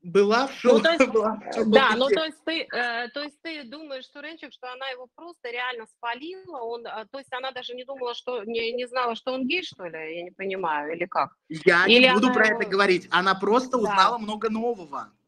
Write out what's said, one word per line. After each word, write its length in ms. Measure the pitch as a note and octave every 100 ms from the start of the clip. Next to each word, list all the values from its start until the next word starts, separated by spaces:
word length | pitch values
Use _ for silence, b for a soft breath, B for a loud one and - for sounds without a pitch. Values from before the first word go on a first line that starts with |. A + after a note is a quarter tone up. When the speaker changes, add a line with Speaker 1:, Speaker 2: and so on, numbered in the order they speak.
Speaker 1:
была 440 | F3+ F3 G3+ A3+ C4+
в 60 | -
Speaker 2:
Ну, 160 | A#3+ A3+
то 100 | G#3+
Speaker 1:
шоке, 20 |
Speaker 2:
есть, 160 | A3+ B3+
Speaker 1:
<laughs> 40 |
была 240 | A3 G#3+ G#3+
в 200 | - A#3
Speaker 2:
э, 80 | A3
да, 300 | G#3 A3 A3
ну, 140 | C4
Speaker 1:
шоке. 20 |
Speaker 2:
то 120 | D#4+
есть 140 | D#4+ - -
ты, 220 | D#4+ -
э, 380 | - A#3+ A#3 A#3+
то 120 | C#4+
есть 180 | D4 C#4+
ты 220 | E4 D#4
думаешь, 420 | B3+ C#4+ D#4+ C4 B3
что, 140 | C#4+
Ренчик, 320 | D4 E4 C#4+
что 180 | - B3+
она 180 | B3+ C4+
его 180 | B3+ B3+ -
просто 340 | E4 E4+ B3
реально 380 | A#3+ B3 B3 A3+
спалила, 720 | _ A#3+ A#3+ D#4 F#4+ F#4+ D4
он, 240 | A#3 A#3 A3+
э, 200 | G3+ G#3+
то 60 | C4+
есть 160 | C4
она 180 | B3+ C4
даже 220 | B3+ B3
не 100 | B3
думала, 300 | B3+ C4+ B3
что, 300 | A#3 - B3
не, 280 | G#3 A3+ A3+
не 120 | A#3+ B3
знала, 280 | B3+ B3 A3+
что 180 | -
он 140 | B3+ C4
гей, 160 | F4
что 220 | E4+ - F3
ли? 320 | D#3+ D#3 E3+
Я 60 |
не 80 | F3
понимаю, 600 | _ F#3+ F#3+ F3+ D3+ D3
или 120 | E3+ F3
как? 260 | E3+ C#3 _ _
Speaker 1:
Я 380 | D#3+ - F3 F#3+
Speaker 2:
Или 200 | A#3+ B3+
Speaker 1:
не 0 |
буду 240 | B3 A#3+
Speaker 2:
она 0 |
Speaker 1:
про 160 | - A3
Speaker 2:
его 120 | G#3+
Speaker 1:
это 60 | G3+
говорить. 420 | G3 G3 F3+ -
Она 240 | E3+ F#3+ F#3+
просто 420 | G3 A#3 B3+ B3+
Speaker 2:
Да. 0 |
Speaker 1:
узнала 400 | G#3+ G3 G3 A#3+
много 320 | G#3+ G#3+ A3
нового. 600 | A3 A#3+ A3+ D#3+ C3+ A2 _